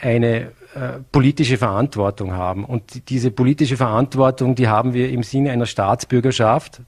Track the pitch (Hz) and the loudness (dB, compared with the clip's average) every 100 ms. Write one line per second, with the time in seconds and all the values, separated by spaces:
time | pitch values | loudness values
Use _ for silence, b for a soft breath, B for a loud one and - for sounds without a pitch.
0 | 127 117 117 113 127 - - 143 127 131 | 0 2 2 0 -6 -16 -16 -10 -10 -10
1 | 131 147 131 147 127 131 117 98 135 107 | -2 2 2 2 0 0 0 0 -2 0
2 | 98 101 95 92 90 92 107 120 - 127 | -2 -2 -6 -4 -4 -4 -6 -8 -8 -16
3 | - 131 123 107 127 151 139 123 123 110 | -6 -2 -2 2 2 2 0 0 0 0
4 | 135 131 131 131 127 123 117 107 123 123 | 0 2 2 2 0 2 2 4 2 0
5 | 127 123 113 135 139 120 117 - 98 117 | -2 -2 -2 0 0 0 -2 0 0 0
6 | - 123 131 123 110 135 - - | 0 0 0 2 2 2 -2 -18